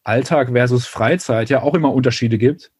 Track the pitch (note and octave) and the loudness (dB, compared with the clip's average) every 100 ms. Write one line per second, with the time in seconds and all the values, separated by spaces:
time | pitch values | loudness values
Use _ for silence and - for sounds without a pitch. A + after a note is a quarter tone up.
0 | - A2+ C3+ D#3 B2+ A#2+ B2 B2 - - | -4 -2 0 0 2 2 2 0 -2 -2
1 | A2+ E3+ - A2+ A2+ C3+ C#3 E3+ D3 C3 | -2 -2 -2 -2 0 0 2 0 0 0
2 | B2+ B2 A#2+ A2+ B2 D3 - _ | 0 0 -2 2 0 0 -10 _